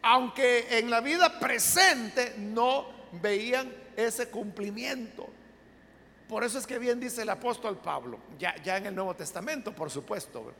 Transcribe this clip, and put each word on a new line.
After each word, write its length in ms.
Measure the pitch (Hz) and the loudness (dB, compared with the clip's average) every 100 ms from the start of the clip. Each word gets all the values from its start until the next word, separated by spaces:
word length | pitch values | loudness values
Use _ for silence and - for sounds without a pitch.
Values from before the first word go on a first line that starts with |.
aunque 760 | 226 254 247 220 247 240 240 233 | 6 6 4 2 4 4 4 2
en 100 | 233 | 4
la 120 | 233 | 2
vida 380 | 262 339 330 330 | 2 6 6 4
presente 960 | 262 240 - 349 381 277 220 262 240 214 | -2 2 2 6 6 6 0 -2 -2 -4
no 500 | 208 220 247 269 - - - | -4 2 4 2 -2 -14 -16
veían 600 | 170 208 202 226 254 262 - - - | -4 0 0 2 0 -2 -12 -12 -2
ese 320 | 226 233 240 | 0 0 -4
cumplimiento. 1000 | 214 208 196 202 214 262 262 226 - - - - - - - - - - - - | -6 -8 -6 -6 -4 -6 -6 -8 -12 -14 -16 -20 -20 -20 -20 -20 -20 -20 -20 -6
Por 160 | 220 | -2
eso 160 | 233 254 | -2 -2
es 60 | - | -6
que 140 | 254 | -2
bien 200 | 247 240 | 0 0
dice 240 | 247 233 | -2 -4
el 60 | 208 | -2
apóstol 500 | 190 254 - 220 196 | -2 -2 -2 -4 -4
Pablo, 400 | 170 143 120 113 - 151 | -4 -4 -6 -12 -14 -6
ya, 180 | 175 151 | -6 -4
ya 140 | 156 190 | -4 -2
en 80 | 208 | -2
el 100 | 185 | -4
Nuevo 200 | 190 180 | -4 -6
Testamento, 580 | 151 - 220 302 214 | -8 -8 -6 -6 -8
por 160 | - 151 | -8 -8
supuesto 640 | 135 120 208 - 120 113 | -8 -6 -8 -8 -12 -14